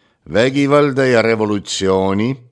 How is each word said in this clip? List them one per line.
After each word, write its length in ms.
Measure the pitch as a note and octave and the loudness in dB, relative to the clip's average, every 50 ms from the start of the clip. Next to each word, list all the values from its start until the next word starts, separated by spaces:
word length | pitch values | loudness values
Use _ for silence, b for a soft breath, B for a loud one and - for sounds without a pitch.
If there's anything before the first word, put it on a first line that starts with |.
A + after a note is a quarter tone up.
| _ _ _ _ _ - | _ _ _ _ _ -4
Vägivalda 720 | D#2 G2+ A#2 C3+ C3+ C#3+ C#3+ C3+ C#3+ D3 D3 D3 C3 C3+ C3+ | -2 0 0 0 0 0 0 2 2 2 2 2 0 0 0
ja 160 | B2+ B2+ A2+ | 2 2 2
revolutsiooni 1080 | A2 A2+ A2+ G#2+ G#2+ G#2 G#2 G#2 G2 - - - G2 F#2+ F#2+ F#2+ F#2+ G2 G2 G2+ G#2+ B2 C3+ B2+ - _ | 2 2 0 0 -2 -2 -2 -4 -6 -8 -8 -4 -2 0 0 0 0 0 0 -2 -2 -4 -6 -8 -12 _